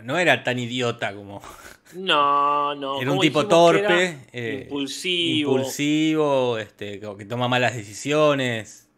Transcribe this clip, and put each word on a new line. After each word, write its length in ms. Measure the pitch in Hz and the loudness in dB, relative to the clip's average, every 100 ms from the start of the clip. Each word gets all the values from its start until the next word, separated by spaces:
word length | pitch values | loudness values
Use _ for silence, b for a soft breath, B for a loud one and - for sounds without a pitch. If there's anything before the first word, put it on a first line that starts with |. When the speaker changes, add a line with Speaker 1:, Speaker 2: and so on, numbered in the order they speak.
Speaker 1:
no 140 | 117 160 | -4 0
era 240 | 170 123 | 4 4
tan 160 | - 123 | 2 -2
idiota 560 | 117 127 120 120 110 101 | -4 -2 -2 -2 -6 -8
como 260 | 101 101 B B B B _ 175 | -14 -16 B B B B _ -8
Speaker 2:
No, 800 | 190 151 143 143 143 147 147 143 | 0 2 4 2 2 0 -2 -4
no, 260 | 135 139 | -6 -4
Speaker 1:
era 80 | 131 | -2
un 80 | 185 | 2
Speaker 2:
como 40 | |
Speaker 1:
tipo 220 | 160 143 | 2 2
Speaker 2:
dijimos 280 | 143 170 170 | 4 6 8
que 80 | 165 | 6
era 80 | 202 | 2
Speaker 1:
torpe, 300 | 175 180 147 - | 2 0 -4 -12
eh, 260 | 123 117 135 - | -8 -6 -8 -8
Speaker 2:
impulsivo. 840 | 143 139 - 185 175 165 151 143 | -6 -6 -6 -4 -2 0 0 0
Speaker 1:
impulsivo, 1040 | 131 135 131 147 151 156 156 147 135 123 113 | 0 -2 -2 0 2 2 2 2 2 0 -2
este, 400 | 104 _ 101 101 | -8 _ -12 -10
como 160 | 107 101 | -12 -14
que 80 | 104 | -8
toma 220 | 120 123 | -4 0
malas 260 | 123 120 117 | 2 2 -2
decisiones, 1120 | 101 101 135 151 151 143 127 113 104 - _ | -10 -8 -2 2 4 2 -2 -4 -8 -18 _